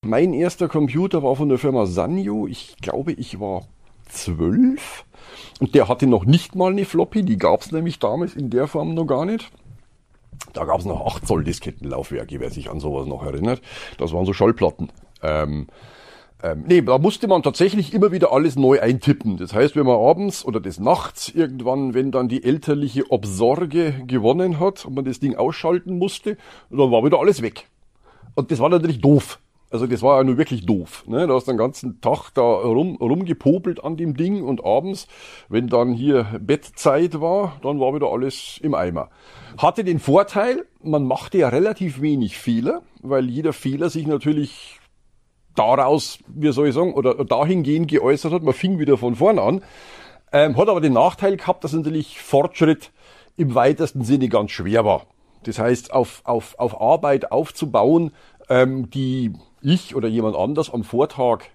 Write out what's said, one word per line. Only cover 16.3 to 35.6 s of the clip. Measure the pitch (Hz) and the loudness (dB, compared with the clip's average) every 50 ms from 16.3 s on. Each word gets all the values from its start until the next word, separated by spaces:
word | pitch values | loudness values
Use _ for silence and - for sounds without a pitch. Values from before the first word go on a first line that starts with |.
| _ _ - | _ _ -6
ähm, | 85 80 76 78 | -6 -6 -6 0
nee, | - 175 180 127 | 4 4 4 4
da | 104 127 135 | 4 2 4
musste | 151 214 214 - - | 4 2 0 0 0
man | 208 190 170 | 2 2 2
tatsächlich | - 143 - - 175 196 185 214 175 143 | 2 0 0 2 0 2 2 0 -2 0
immer | - 214 196 208 | 2 2 2 2
wieder | 165 185 170 - | 4 2 2 4
alles | 127 135 156 165 127 | 4 2 2 2 0
neu | 135 135 127 139 135 | 4 4 6 6 6
eintippen. | - 117 127 123 - 143 135 - - 110 95 | 4 2 0 2 2 0 0 2 0 -4 -4
Das | 85 90 87 - | -4 -6 -4 2
heißt, | 107 131 147 - | 2 2 2 2
wenn | 151 143 | 2 2
man | 127 123 | 4 4
abends | 110 110 139 165 170 202 202 190 - - | 4 4 4 4 2 0 -6 -6 -6 -8
oder | - 107 110 | -4 -6 -4
des | - 95 87 87 | -6 -6 -10 -4
Nachts | 98 123 175 - - - - - - - | 0 0 0 0 -2 -10 -12 -12 -14 -6
irgendwann, | - 160 165 135 131 131 117 123 131 139 139 131 117 | -2 -2 -2 -2 -2 -6 -4 -4 -2 -2 -2 -2 -2
wenn | 127 135 139 | -2 -2 0
dann | 131 131 127 | -2 -2 -2
die | 120 123 - - | -2 -4 -2 0
elterliche | 123 143 160 - - 147 147 143 135 113 135 135 - | 0 0 0 0 -2 -2 -2 -2 -4 -2 -4 -2 0
Obsorge | 135 117 101 104 95 92 113 120 135 165 180 156 139 170 170 156 139 131 127 | -2 -2 -2 -4 -2 2 2 2 2 2 -2 -2 -2 0 0 0 -2 -6 -6
gewonnen | 123 127 123 104 113 135 170 185 185 170 147 | -2 -2 2 2 2 2 2 0 -2 0 0
hat | 170 196 190 - - | 0 -2 -2 -4 -14
und | - 131 | -10 -8
man | 135 135 | -6 -6
das | 131 123 - | -6 -6 -4
Ding | - 143 120 | -4 -4 -2
ausschalten | - 113 139 165 - - 160 175 180 175 180 185 | 0 -2 -2 -2 -4 -2 -2 -2 -2 -4 -6 -4
musste, | 175 185 196 - - _ 214 208 _ - - - - _ _ | -4 -4 -4 -6 -6 _ -8 -8 _ -12 -20 -20 -20 _ _
dann | - 131 139 131 | 2 2 4 4
war | 117 113 113 | 4 4 4
wieder | 151 175 156 | 4 4 4
alles | 143 196 190 135 | 4 4 2 2
weg. | 117 110 - - - _ _ _ _ _ _ _ _ _ _ _ - - - | -2 -6 -8 -10 -20 _ _ _ _ _ _ _ _ _ _ _ -20 -8 -6
Und | - 131 - | -6 -2 -2
das | 160 113 | 0 0
war | 127 156 | 2 4
natürlich | 175 175 160 170 151 117 | 4 4 2 0 -2 2
doof. | - 139 151 139 - - - _ _ _ _ _ _ _ | 4 6 6 6 4 0 -16 _ _ _ _ _ _ _
Also | - 113 123 | -4 -4 -2
das | 123 123 104 107 | -2 -2 2 4
war | 131 143 | 4 6
ja | 135 135 | 6 6
nur | 131 127 | 4 4
wirklich | 123 156 - 131 113 90 | 2 0 0 -2 -6 0
doof, | 87 110 92 82 - - - - | 0 0 0 0 -8 -16 -20 -10
ne? | - 110 131 175 | -4 -2 -2 2
Da | 165 131 | 2 2
hast | 131 123 | 0 0
du | - | -2
den | 127 | -2
ganzen | 107 110 131 - - - 127 101 _ | 0 0 -2 -2 -8 -12 -12 -12 _
Tag | - 120 156 147 - - _ | 0 0 0 0 -4 -4 _
da | 135 120 | 2 4
rum, | 120 113 92 104 120 113 123 160 185 151 | 4 2 2 0 0 2 2 0 0 -4
rumgepopelt | - 123 117 135 175 190 170 160 - - 170 170 190 170 180 170 - - | -4 -2 0 0 0 -2 -4 -6 0 2 2 2 2 0 -4 -6 -6 -6
an | 147 165 | -8 -6
dem | 160 170 160 139 | -4 -4 -6 -2
Ding | 127 165 180 208 202 156 | -2 -2 -2 -2 -4 -2
und | 123 135 113 - | -4 -6 -4 0
abends, | 87 107 131 160 190 190 175 - _ - - - - - - - _ | 0 0 0 0 -4 -10 -10 -12 _ -20 -20 -20 -20 -20 -20 -14 _
wenn | - 113 | -2 -2